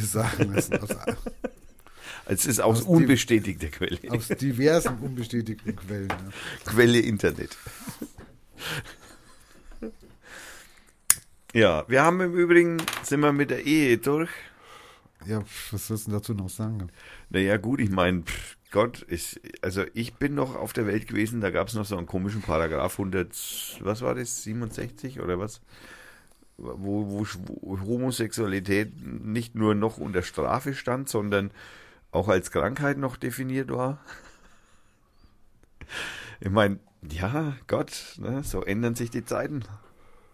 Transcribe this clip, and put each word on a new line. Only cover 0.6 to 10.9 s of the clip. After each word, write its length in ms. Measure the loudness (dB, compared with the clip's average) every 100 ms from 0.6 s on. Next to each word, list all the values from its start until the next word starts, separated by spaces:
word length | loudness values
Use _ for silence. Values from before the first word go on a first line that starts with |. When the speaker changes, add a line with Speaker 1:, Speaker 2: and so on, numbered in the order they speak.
| 0 -2
Speaker 1:
Aus 120 | -2
Speaker 2:
<laughs> 40 | -4 -4 -4 -8 -8 -10 -10 -20 -20 -20 -18 -16 -14 -2
Es 180 | 0 2
ist 160 | 4
aus 160 | 4 4
Speaker 1:
aus 60 |
div- 40 | 6
Speaker 2:
unbestätigter 800 | 8 8 6 6 4 4 -4 -8
Quelle. 300 | -4 -4 -4 -4
Speaker 1:
aus 160 | -4 -2
diversen 720 | -2 -2 2 4 4 2 -2
unbestätigten 760 | -6 -6 -4 -4 -4 -6 -6 -8
Quellen, 340 | -8 -6 -4
ja. 600 | -6 -8 -12 -12 -10 2
Speaker 2:
Quelle 280 | 8 8 8
Internet. 580 | 4 2 2 0 -6 -10 -16 -14 -14 -12 -14 -16 -20 -20 -20 -12 -8 -8 -8 -18 -20 -20 -20 -20 -20 -20 -20 -14 -14 -14 -20 -20 -20 -18 -18 -20 -20 -20 -20